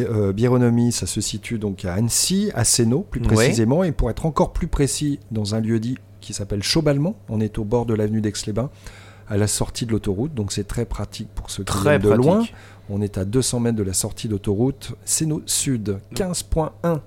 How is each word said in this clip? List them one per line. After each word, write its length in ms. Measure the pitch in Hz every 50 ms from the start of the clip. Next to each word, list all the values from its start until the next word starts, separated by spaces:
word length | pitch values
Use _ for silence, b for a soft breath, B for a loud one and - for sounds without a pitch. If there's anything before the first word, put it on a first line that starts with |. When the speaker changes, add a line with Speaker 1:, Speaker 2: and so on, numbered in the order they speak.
| - -
Speaker 1:
euh, 220 | 113 107 104 98
Biéronomie, 600 | 95 104 120 123 127 123 123 120 117 120 120 120 113
ça 120 | - 95
se 120 | 90 - 110
situe 380 | 101 - - 104 - - 120 107
donc 240 | 107 104 95 - -
à 80 | 92 87
Annecy, 580 | 98 120 113 - - - - 185 196 208 202 -
à 80 | - 113
Sénaux, 380 | - - - 117 113 123 156
plus 180 | 208 - - 127
Speaker 2:
Ouais. 80 | 120
Speaker 1:
précisément. 560 | 107 110 107 117 143 - 113 113 110 135 175 190
Et 80 | -
pour 180 | 101 - - 117
être 160 | 107 - -
encore 280 | 160 143 - 180 - -
plus 140 | - 180
précis, 520 | 160 - - 143 135 - - 147 147 139 135 - -
dans 240 | 110 110 107 98 107
un 40 | 110
lieu-dit 380 | 110 110 113 113 110 120 127 - - - - -
qui 140 | - - 107
s'appelle 300 | - 101 101 107 101 -
Chaubalmont. 500 | - - 165 156 151 143 139 147 180 226 - - -
On 100 | 113 107
est 200 | 110 104 104 120
au 40 | 107
bord 220 | 101 120 120 117
de 80 | 117 113
l'avenue 260 | 107 107 107 110 110
d'Aix-les-Bains, 500 | 104 104 98 - - 110 101 110 123 143 B B B B B B B B B B B
à 100 | B 104
la 80 | 101 104
sortie 400 | 101 - - 110 - - - 127
de 60 | 113
l'autoroute. 420 | 113 101 - 107 92 95 127 160 156
Donc, 180 | 120 104 95
c'est 120 | - 104 98
très 220 | - - 120 117
pratique 440 | - - - 104 - - - 107 - -
pour 160 | - - -
ceux 120 | - - 98
qui 80 | -
Speaker 2:
Très 280 | - 101 98 147 151 98
Speaker 1:
viennent 120 | 98 104 104
de 20 |
loin. 180 | 120 127 151 185
Speaker 2:
pratique. 180 | 214 233 226 B B B B B B B -
Speaker 1:
On 100 | 101 101 104
est 160 | 101 101 101
à 60 | 92
deux 180 | 98 107 131 120
cents 160 | - 127 123
mètres 180 | 117 117 117
de 60 | 110 101
la 100 | 95 90
sortie 340 | - - 85 - - -
d'autoroute, 680 | 113 104 95 - 107 98 101 123 135 139 - - - 117 - -
Sénaux 380 | - - - 156 156 151 - -
Sud, 540 | - - - - 143 131 113 101 104 98 98 - - -
quinze 260 | - 202 180 170 -
point 300 | - - - 160 156 - - -
un 200 | - 170 165 147 -